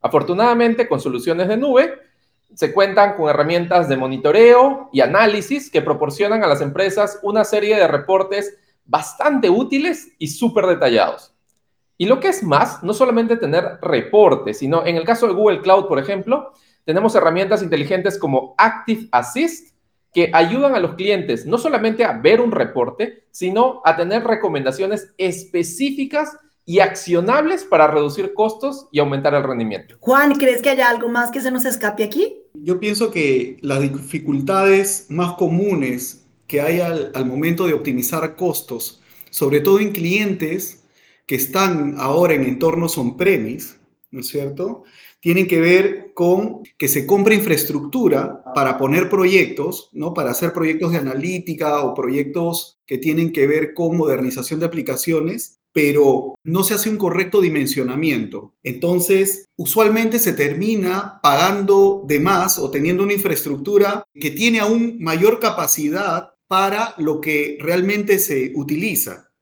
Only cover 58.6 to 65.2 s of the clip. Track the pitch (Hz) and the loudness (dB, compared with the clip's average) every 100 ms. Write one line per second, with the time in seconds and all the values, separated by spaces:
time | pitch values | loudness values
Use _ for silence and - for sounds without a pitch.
58.6 | - 123 170 180 175 190 196 - - - | -12 -4 0 0 2 2 2 -2 -12 -10
59.6 | 160 220 214 220 226 226 190 147 143 151 | -4 2 4 4 0 0 -2 0 -2 -2
60.6 | 202 220 185 185 202 - 147 139 175 202 | -2 -2 -2 -4 -6 -2 2 4 2 0
61.6 | 196 196 196 196 143 147 165 190 185 - | 2 6 6 2 -2 0 2 2 0 -2
62.6 | 135 - 151 180 202 202 196 160 - 143 | -2 -2 -2 0 0 0 -2 -4 -4 -6
63.6 | 165 202 196 208 - 147 151 135 226 226 | 0 2 2 -2 -10 -8 -8 -2 0 2
64.6 | 208 233 233 233 160 160 | 2 0 0 -4 -4 2